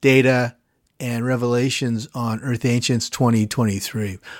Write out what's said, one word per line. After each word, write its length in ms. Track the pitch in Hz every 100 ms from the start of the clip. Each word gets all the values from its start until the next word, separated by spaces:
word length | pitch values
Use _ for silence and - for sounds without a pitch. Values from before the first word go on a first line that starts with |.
data, 540 | 139 131 127 127 120 - _ _ _ -
and 260 | 127 117
revelations 840 | 123 127 120 123 135 - 127 113 -
on 280 | 131 117 110
Earth 220 | 135 117
Ancients 440 | 127 120 - 120 -
twenty 380 | - 123 113 107
twenty-three. 720 | - 113 98 - 110 104 92 -